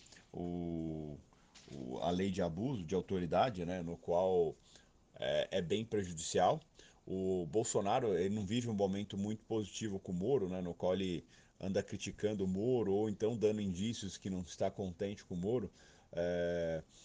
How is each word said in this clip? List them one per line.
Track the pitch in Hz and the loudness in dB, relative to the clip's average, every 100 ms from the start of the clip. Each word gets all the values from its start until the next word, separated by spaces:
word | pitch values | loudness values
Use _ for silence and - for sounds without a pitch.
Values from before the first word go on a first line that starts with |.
| - - - | -12 -20 -14
o, | - 87 87 85 82 80 78 76 71 - - - - - | -8 -4 -4 -2 -2 -2 -4 -6 -10 -16 -20 -20 -20 -14
o, | 69 62 64 | -10 -8 -2
a | 73 | 0
lei | 90 98 | 2 0
de | 95 | 2
abuso | 87 82 123 123 | 0 0 -2 -2
de | 80 | 0
autoridade, | 92 - 95 87 87 131 92 | 0 0 -2 2 4 4 2
né, | 85 92 | -4 -4
no | 85 85 | -4 -6
qual | - 85 95 92 80 - - - - _ _ - | 2 4 6 6 4 0 -16 -20 -20 _ _ -6
é, | 64 73 69 | 0 2 2
é | 95 | 0
bem | 82 104 | 0 -2
prejudicial. | 113 107 90 82 - 98 92 156 - - - - - | 0 -2 -2 -6 -2 4 4 4 -4 -20 -20 -18 -6
O | 95 95 95 82 | -2 0 0 2
Bolsonaro, | 107 - 120 98 120 120 87 | 0 2 0 2 2 4 2
ele | 95 | 2
não | 107 95 | 0 0
vive | 120 117 | 0 0
um | |
momento | 104 101 98 104 98 | 0 2 0 -4 -4
muito | 101 107 | -2 -4
positivo | - 110 98 - 110 98 | -2 -2 -2 -4 -4 -4
com | - | -4
o | |
Moro, | 87 101 139 92 | -2 2 2 0
né, | 92 | -4
no | 87 | -4
qual | 82 90 | -2 0
ele | 92 95 80 - - - - | 2 0 -2 -6 -20 -20 -8
anda | 95 98 | -2 0
criticando | 98 104 - - 104 107 | -2 -6 -8 -2 -2 0
o | 95 | 0
Moro | 92 113 127 98 | 0 2 2 2
ou | 98 110 | 2 2
então | 98 110 120 | 0 0 2
dando | 107 107 | 2 2
indícios | 98 87 107 113 98 - | -2 0 -2 -2 -6 -6
que | 101 | -6
não | 92 | -4
está | 87 - 98 | -6 -2 -2
contente | - 95 87 101 101 | -2 -6 -4 -6 -6
com | - | -8
o | 90 | -4
Moro. | 95 123 98 - - - - | 0 -2 -2 -10 -20 -20 -10
É, | 82 87 87 87 87 82 80 - - | -2 0 2 0 0 0 -2 -6 -20